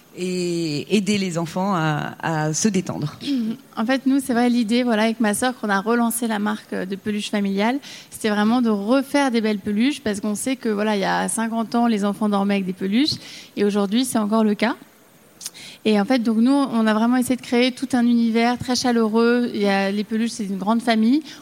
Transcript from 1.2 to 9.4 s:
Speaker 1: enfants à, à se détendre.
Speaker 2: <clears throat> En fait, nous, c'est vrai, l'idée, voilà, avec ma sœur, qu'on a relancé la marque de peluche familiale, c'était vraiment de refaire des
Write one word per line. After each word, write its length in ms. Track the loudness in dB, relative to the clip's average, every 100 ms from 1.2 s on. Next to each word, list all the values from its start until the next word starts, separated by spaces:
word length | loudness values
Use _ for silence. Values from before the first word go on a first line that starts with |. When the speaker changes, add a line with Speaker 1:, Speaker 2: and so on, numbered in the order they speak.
| 0 -2
Speaker 1:
enfants 360 | -4 -2 0
à, 400 | 0 0 0 -4 -4
à 320 | -2 0 0
se 140 | 0 0
détendre. 500 | 0 -2 -4 -6 -6 -4 -2 -2
Speaker 2:
<clears throat> 300 | -6 -10 -4
En 80 |
fait, 220 | -2 0 2
nous, 140 | 0
c'est 100 | 0
vrai, 140 | 2 2
l'idée, 360 | 2 2 0
voilà, 180 | 2 2
avec 140 | 0 0
ma 160 | 0
sœur, 240 | 0 -2 -2
qu'on 120 | -2
a 100 | 0
relancé 480 | 2 2 0 0 -2
la 100 | -2
marque 340 | -2 -4 -6
de 200 | -8 -6 -6
peluche 340 | -6 -6 -4
familiale, 480 | -2 0 0 0 -2 -6 -18 -18
c'était 200 | -6 -2
vraiment 320 | 2 2 2
de 80 | 2
refaire 600 | 0 2 0 2 0 2
des 80 | 0